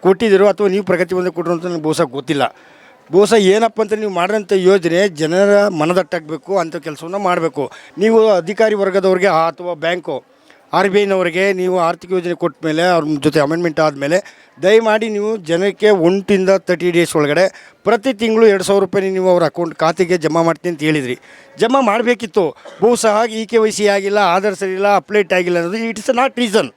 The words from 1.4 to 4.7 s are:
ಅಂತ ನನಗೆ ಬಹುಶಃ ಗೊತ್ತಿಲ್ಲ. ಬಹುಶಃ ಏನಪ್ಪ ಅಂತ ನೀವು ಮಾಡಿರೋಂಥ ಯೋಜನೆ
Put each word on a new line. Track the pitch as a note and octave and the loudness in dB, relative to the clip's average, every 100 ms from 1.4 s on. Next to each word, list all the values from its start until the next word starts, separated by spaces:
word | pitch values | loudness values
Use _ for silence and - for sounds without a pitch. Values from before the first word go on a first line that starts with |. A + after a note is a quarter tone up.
| E3+ F3 | -4 -4
ಅಂತ | F3+ | -4
ನನಗೆ | E3+ | -6
ಬಹುಶಃ | D3+ D#3 | -4 -2
ಗೊತ್ತಿಲ್ಲ. | D#3+ C3 C#3 D3 B2+ - - - - _ _ | -2 -4 -6 -2 -2 -4 -20 -20 -20 _ _
ಬಹುಶಃ | E3 G#3 A3+ | 2 4 4
ಏನಪ್ಪ | F#3+ G#3 A3+ A3 | 4 2 0 -2
ಅಂತ | G#3+ | -4
ನೀವು | G#3+ G#3+ | -2 -4
ಮಾಡಿರೋಂಥ | F3+ F3+ G#3+ F#3+ | -2 -2 -2 -2
ಯೋಜನೆ | G3 F3+ | 0 2